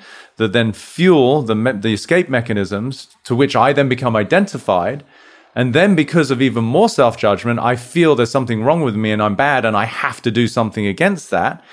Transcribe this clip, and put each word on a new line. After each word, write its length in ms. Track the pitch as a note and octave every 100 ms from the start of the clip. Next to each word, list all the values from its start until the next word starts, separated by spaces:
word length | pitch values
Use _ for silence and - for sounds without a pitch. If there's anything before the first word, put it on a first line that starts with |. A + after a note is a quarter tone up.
| - - - -
that 160 | A2
then 200 | A#2+ A2
fuel 680 | G2+ - - F#3 E3 B2 D3+
the 120 | A2+
me-, 180 | G#2+ A#2
the 200 | A2 A2+
escape 360 | G#2 - E3+ F3
mechanisms 800 | C3 A#2+ G#2 F#2 G2+ A#2+ C3+ - _
to 100 | -
which 200 | B2 C#3
I 180 | B2+ B2
then 160 | C#3+ C#3
become 280 | B2 C3 A2
identified. 880 | G#2 F3 G3+ C3 - F#2 F2+ C#3+ - _ - - _
And 180 | - B2+
then 220 | B2 G3+
because 360 | F3 D3 E3+ C#3
of 120 | B2+
even 220 | C3+ A2+
more 240 | A2+ C#3+ A3
self-judgment, 720 | - B2 - G#2+ G2 A#2 A#2+
I 160 | A#2+ A#2+
feel 380 | A#2+ E3+ E3
there's 160 | C#3+ A#2
something 320 | C#3 B2 A2+
wrong 200 | A#2 E3+
with 120 | C#3+
me 160 | G#2 G#2+
and 120 | G#2+
I'm 140 | G#2+ G2+
bad 280 | C#3 C3+
and 100 | A2+ G#2
I 80 | A2
have 340 | - C3+ A#2
to 80 | B2
do 180 | A2+ A#2
something 380 | - A2 A2 G2+
against 440 | G2 F3+ F#3 -
that, 340 | F2+ G#2 C4+ -